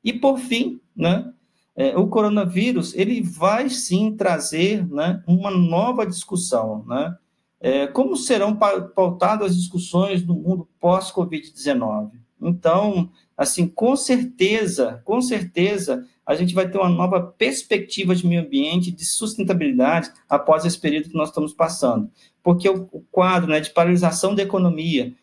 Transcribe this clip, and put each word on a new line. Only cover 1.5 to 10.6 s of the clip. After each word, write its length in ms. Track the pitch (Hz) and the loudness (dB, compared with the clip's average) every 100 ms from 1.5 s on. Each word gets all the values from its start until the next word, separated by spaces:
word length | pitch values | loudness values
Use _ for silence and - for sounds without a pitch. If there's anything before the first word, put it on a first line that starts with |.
| _ _ | _ _
é, 240 | - 135 170 | -2 0 2
o 100 | 202 | 2
coronavírus, 840 | 226 214 208 185 180 240 247 - - | 2 2 0 0 0 0 0 -4 -2
ele 260 | 202 240 | -2 -2
vai 480 | 175 156 180 220 269 | -4 -2 0 0 -2
sim 440 | - - 180 214 | -4 -2 0 0
trazer, 720 | 214 190 156 - 156 190 214 170 | 0 0 0 -2 0 0 0 -4
né, 380 | 143 165 180 - | -2 -2 -2 2
uma 260 | 180 202 | 2 2
nova 540 | 185 170 170 233 254 208 | 2 2 2 0 0 -4
discussão, 800 | 175 - 175 - 120 110 107 120 | -6 -6 -6 -2 -2 -2 -6 -6
né? 300 | 123 156 175 _ _ _ _ | -6 -6 -8 _ _ _ _
É, 280 | 127 135 139 | -2 0 0
como 280 | - 277 311 | 0 0 -2
serão 400 | - 226 208 214 | 0 0 0 2
pa-, 260 | 208 190 | 2 2
pautadas 680 | 180 - 180 180 180 214 196 | -2 0 0 2 0 0 0
as 80 | 180 | 0
discussões 680 | 180 180 180 175 196 185 | -2 -6 -2 0 0 -2
no 120 | 175 165 | -2 -2
mundo 340 | 160 185 | 0 -4